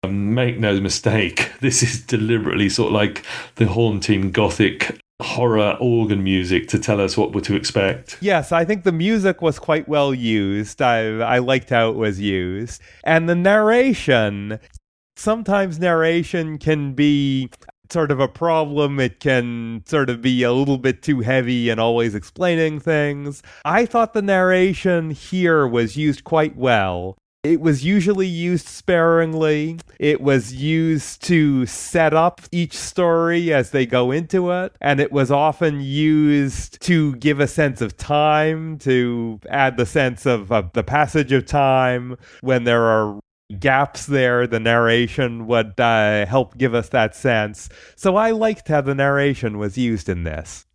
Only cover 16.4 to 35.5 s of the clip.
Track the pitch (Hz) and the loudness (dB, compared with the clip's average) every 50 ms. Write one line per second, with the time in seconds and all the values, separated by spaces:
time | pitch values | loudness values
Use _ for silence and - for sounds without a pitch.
16.4 | 165 156 156 147 - 156 156 151 143 139 131 127 147 147 147 143 139 139 135 131 | -4 -4 -8 -4 0 0 0 0 0 -4 0 2 2 4 4 2 2 0 0 -2
17.4 | 131 120 - - _ - - _ _ _ - 170 160 143 147 131 139 127 - - | -4 -6 -10 -20 _ -20 -20 _ _ _ -4 -2 0 0 0 0 0 -2 -2 -2
18.4 | 165 170 165 160 156 147 143 147 147 143 139 139 131 123 - _ - 147 131 127 | -2 0 2 2 0 0 0 0 0 0 0 0 -2 -2 -2 _ -2 0 2 2
19.4 | 120 120 120 117 117 113 113 113 - - - 151 139 127 123 117 117 127 127 123 | 0 -2 -6 -8 -8 -8 -10 -12 -10 -4 -2 -2 0 0 -4 -2 -2 0 0 2
20.4 | 123 120 120 131 139 139 139 131 123 131 127 - - - 147 127 113 110 131 131 | 2 2 2 2 2 0 0 0 0 -2 -2 -2 -2 -2 -2 -2 0 0 0 0
21.4 | 127 120 127 120 120 117 113 110 113 117 117 117 117 117 101 104 - - _ - | 0 0 -2 0 0 0 0 2 2 2 2 2 0 0 -2 -6 -10 -10 _ -4
22.4 | 180 180 175 165 165 156 151 147 135 165 160 151 147 147 143 143 143 143 139 - | -2 -2 0 0 0 -2 -2 -4 -4 -2 0 0 0 -2 -4 -6 -8 -10 -12 -14
23.4 | _ - - - - 147 160 208 240 226 - 233 226 220 - 220 202 196 196 185 | _ -20 -20 -10 -6 -2 0 0 0 0 0 0 0 0 -2 -4 0 0 2 2
24.4 | 185 185 185 185 185 196 185 - - 190 180 170 165 160 151 - - - - 185 | 4 2 4 4 2 2 0 0 0 0 0 0 -2 -4 -8 -10 -10 -6 -4 0
25.4 | 180 170 165 156 143 127 117 120 117 113 - 143 156 151 139 - - - - 160 | 2 2 4 4 2 2 2 0 0 0 -2 -2 0 0 -2 -2 -6 -2 0 0
26.4 | 156 156 151 - 123 131 120 107 98 95 90 87 87 95 95 _ _ _ _ _ | 0 0 -2 -2 0 2 2 4 2 0 -2 -4 -8 -10 -12 _ _ _ _ _
27.4 | _ 143 170 160 156 165 151 135 131 165 196 208 170 185 208 190 190 190 175 165 | _ 0 0 2 2 2 0 2 0 0 2 2 2 2 0 0 0 -2 -2 -4
28.4 | 170 175 180 165 - - - - - - 180 170 165 165 165 165 165 160 160 160 | -2 -2 -2 -2 -4 -6 -20 -12 -2 0 2 2 4 4 4 2 2 0 0 0
29.4 | 156 156 151 151 151 160 165 165 - _ - _ - 147 151 - - 139 139 135 | 0 0 0 0 -2 -4 -8 -10 -16 _ -12 _ 0 0 0 2 2 2 2 2
30.4 | 117 107 127 131 139 151 160 160 160 160 160 151 - - - - - - 175 165 | 0 -2 -10 -6 -2 0 0 2 2 2 0 -2 -2 -8 -14 -14 -2 0 2 4
31.4 | 156 147 139 131 127 110 - - - - - 175 165 156 147 160 165 175 175 - | 4 4 2 2 0 -2 -6 -10 -12 -4 0 2 2 4 4 4 2 2 0 -2
32.4 | - - - 175 170 - - - - - - - 180 170 165 165 165 165 170 170 | -18 -8 -4 -4 -4 -4 -6 -12 -12 -8 -4 0 2 2 2 2 2 0 0 0
33.4 | 170 165 156 139 123 - - 143 131 120 123 127 123 123 131 156 170 160 - 190 | 0 2 2 2 0 0 0 -2 0 2 2 0 0 2 0 -2 -4 -2 -2 0
34.4 | 180 175 180 180 185 190 _ _ - 143 143 139 147 - - 143 135 123 143 143 | 0 0 -2 -2 -4 -8 _ _ -2 0 2 2 0 0 2 0 0 2 2 2
35.4 | 147 156 | 2 0